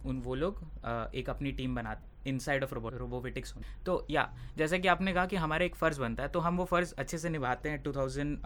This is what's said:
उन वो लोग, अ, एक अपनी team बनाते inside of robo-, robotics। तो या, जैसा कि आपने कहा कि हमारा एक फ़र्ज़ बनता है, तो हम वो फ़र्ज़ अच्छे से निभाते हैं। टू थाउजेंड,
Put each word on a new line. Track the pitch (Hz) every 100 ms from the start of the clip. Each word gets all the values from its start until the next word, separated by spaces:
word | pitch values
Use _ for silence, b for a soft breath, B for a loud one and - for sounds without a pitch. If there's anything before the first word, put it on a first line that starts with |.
| 143
उन | 131
वो | 123 131
लोग, | 175 214 165 -
अ, | - 117 113 131
एक | 127
अपनी | 127 143
team | 135 127 123
बनाते | 110 107 - - 139
inside | 131 151 139 135
of |
robo-, | 127 113
robotics। | 123 120 123 123 120 127 - b b -
तो | 175 -
या, | 147 - B B -
जैसा | 156 185
कि | 185
आपने | 175 190
कहा | 180 185
कि | 196
हमारा | 156 156 180
एक | -
फ़र्ज़ | 160 143
बनता | 120 113
है, | 143
तो | 170
हम | 165 175
वो | 175
फ़र्ज़ | 175 175 -
अच्छे | 131 165
से | 165
निभाते | 160 127 123 151
हैं। | 147
टू | 143
थाउजेंड, | 139 131 135 147 143